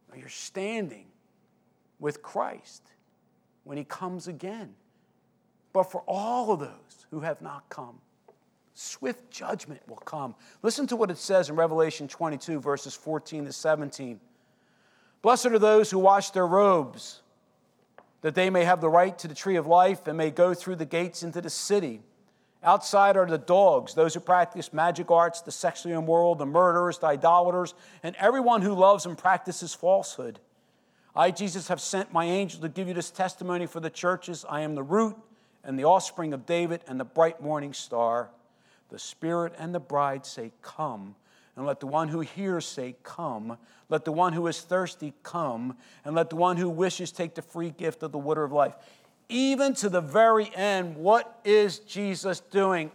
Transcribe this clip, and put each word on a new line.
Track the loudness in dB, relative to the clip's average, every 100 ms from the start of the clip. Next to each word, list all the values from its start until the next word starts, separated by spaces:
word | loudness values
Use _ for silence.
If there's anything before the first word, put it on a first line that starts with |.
| _
Now | -20
you're | -20
standing | -16 -14 -10 -8 -6 -8 -10 _ _ _ _ _ _ _ _ _ _
with | -10 -10
Christ | -8 -6 -6 -8 -20 -20 _ _ _ _ _ _ _ _
when | -14 -12
he |
comes | -12 -10 -10 -10 -12
again. | -12 -12 -12 -16 -20 _ _ _ _ _ _ _ _ _
But | 0
for | 0 -2 -6
all | -6 -2 -2 0
of | -2
those | -4 -14 _ _ _
who | -10
have | -8 -8
not | -12 -16 -16
come, | -16 -16 -20 _ _ _ _ _ _ _
swift | -18 -16 -8 -8 -8 _
judgment | -12 -8 -8 -10 -18 -18
will | -20
come. | -12 -10 -10 -12 _ _
Listen | -2 -2 -2
to | -2
what | -2
it | -2
says | 0 2 2
in | 2
Revelation | 2 4 2 0 -10
twenty-two, | -6 -6 -6 -6 -6
verses | -2 -4 -6
fourteen | -14 -8 -8 -8 -10
to | -10
seventeen. | -4 0 0 -2 -10 -12 -14 _ _ _ _ _ _ _ _ _ _
"Blessed | 4 4 4
are | 4
those | 6 6 6
who | 4
wash | 6 6 4
their | 0 2
robes, | 6 6 4 0 -8 -18 -20 _ _ _ _ _ _ _ _ _ _
that | -4 0
they | 2
may | 4
have | 4 4
the | 4
right | 4 4 0
to | -12
the |
tree | -8 -2 -2
of | 4
life | 6 6 2 -4
and | -4
may | -2
go | 2 2
through | 2 -6 -8
the | -4
gates | -4 -4 -6
into | -10 -10
the | -8
city. | -8 -2 0 0 -6 -16 _ _ _ _ _
Outside | 2 2 4 4 6 4
are | 2
the | 0
dogs, | 2 6 6 4 2
those | 2 2
who | 0
practice | 2 4 2 -2 -8
magic | -2 0 0 4
arts, | 4 4 0
the | -12
sexually | -6 -4 -4 -6
immoral, | -4 2 4 4
the | 2 0
murderers, | 4 4 4 0 -2
the | -2
idolaters, | 2 4 6 4 0 -4 -8 -20 -14
and | -12 0
everyone | 2 2 2 2
who | 2
loves | 6 6 6
and | 2 -4
practices | 0 0 -2 -10 -10
falsehood. | -4 2 2 0 -10 -12 -14 _ _ _ _ _ _ _
I, | 0 2
Jesus, | 2 -6 -6 -6
have | -6
sent | -4 -6 -4
my | -2
angel | 0 -2 -4 -6
to | -10
give | -8 -6
you |
this | -6 -8
testimony | -6 -6 -6 -6 -6 -6
for | -8
the | -10
churches. | -4 -2 -2 -6 -14 -8
I | -6
am | -6 -6
the |
root | -2 0 0 -4 -16 _ _ _
and | -10 0
the |
offspring | 4 4 2 -6 -6
of | -6 -2
David | -2 -2 -6 -8
and | -10
the |
bright | -4 2 2 2
morning | -6 -6 -6
star." | -12 -6 -2 0 0 -4 _ _ _ _ _ _
The | -18
Spirit | -18 -10 -4 -2 -4 -6
and | -8
the | -8
bride | -4 0 0 -2
say, | -10 -14 -14 -16
"Come." | -16 -8 -8 -8 -14 -20 _ _ _ -10
And | -8
let | -6
the | -4
one | -4 -2
who | -4
hears | -8 -6 -4 -4 -6
say, | -10 -12 -12
"Come." | -16 -10 -8 -8 -10 -14 _ _ -6
Let | -4 -2
the |
one | 0 0
who | 0 -4
is | -6
thirsty | -4 -2 -2 -8 -14 -14
come. | -10 -6 -4 -4 -8 -10 _ _
And | -4
let | -2 -2
the | 0
one | 0 2
who | -2
wishes | 0 -2 -2 -8
take | -8 -8
the | -10
free | -14 -10 -10
gift | -6 -6 -6
of | -8
the | -6
water | -4 -2
of | 0
life. | 2 0 0 -20 _ _ _ -6
Even | -2 0 2 0 0
to | -2
the | -2
very | 0 4 6 4 0
end, | -2 -2 -2 -4 -2
what | 2 2 2 -6
is | 2 4 4 -2
Jesus | -12 -8 -6 -4 -6 -6
doing? | -4 0 2 2 -4